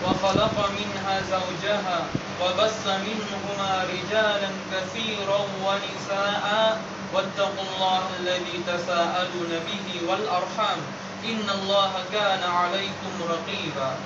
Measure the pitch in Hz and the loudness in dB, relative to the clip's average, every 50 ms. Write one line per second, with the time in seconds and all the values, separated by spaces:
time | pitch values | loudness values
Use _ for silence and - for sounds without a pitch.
0 | - 185 185 - 196 196 190 196 214 220 - 208 208 196 196 202 208 202 202 196 | 2 2 2 4 4 4 6 6 4 4 4 2 0 0 0 -2 -4 -4 -4 -4
1 | 196 196 190 190 185 175 185 185 185 185 185 160 180 208 208 208 196 185 175 170 | -2 0 0 0 0 0 0 0 0 -2 -4 -4 0 0 0 0 2 0 0 0
2 | - - - - - - - - 180 185 180 185 214 214 214 - - 202 196 190 | -2 -2 -2 -4 -4 -4 -4 0 0 2 4 4 4 4 4 0 0 0 0 0
3 | 196 208 226 214 202 208 202 202 196 196 202 202 196 196 190 185 185 185 185 185 | 0 -2 -2 -4 -4 -4 -4 -4 -4 -4 -2 -2 0 0 2 2 0 0 -2 -4
4 | 185 190 214 220 220 214 208 202 202 190 190 190 185 185 190 190 185 185 - 226 | -2 0 2 4 4 4 2 0 0 -2 -4 -6 -6 -4 -4 -4 -4 -4 -4 -4
5 | 226 220 214 202 196 196 196 202 202 196 190 190 190 196 196 202 196 202 196 190 | -4 -4 -4 -4 0 0 2 2 2 0 -2 -2 0 0 0 0 -2 -4 -6 -6
6 | - 196 196 196 196 202 208 202 202 202 208 220 220 220 220 214 202 196 - - | -4 -2 0 0 2 0 0 0 0 2 2 4 4 4 4 2 -4 -8 -8 -8
7 | - - 170 190 196 190 - 202 196 196 196 190 190 190 190 185 190 190 185 185 | -8 -2 0 0 0 0 0 0 0 0 0 -4 -4 -4 -2 0 2 4 4 2
8 | 185 185 185 180 180 180 180 180 175 170 170 175 175 180 175 170 - 185 175 170 | 2 0 -4 -2 0 0 0 0 -2 -2 -4 -4 -2 -2 -2 -2 0 0 2 2
9 | 170 170 175 180 180 180 185 180 170 165 170 165 165 160 202 196 - - 185 175 | 2 2 2 0 0 -2 -2 -4 -2 -2 -2 -2 -2 -4 -4 -6 -6 -6 -4 -4
10 | 170 170 190 202 214 214 180 180 180 180 - 220 214 202 185 160 147 139 - - | 0 0 0 0 2 0 2 0 0 0 0 0 0 2 0 -2 -4 -6 -8 -10
11 | - - - - - 226 226 214 208 196 196 190 196 196 202 202 196 190 185 185 | -10 -10 -10 -6 -4 -4 -2 -2 0 0 0 0 2 4 4 4 4 4 2 -2
12 | 180 180 196 214 214 196 190 185 180 180 175 175 175 175 190 196 196 196 196 196 | -4 -2 0 2 2 2 2 2 0 2 2 2 2 2 2 -2 -2 -4 -4 -6
13 | 196 190 196 190 170 170 170 165 - 190 190 190 - 156 139 143 135 131 131 - | -6 -6 -6 -4 -2 -2 -2 -2 -2 -4 -4 -4 -4 -4 -2 -2 -2 -2 -2 -4
14 | - | -6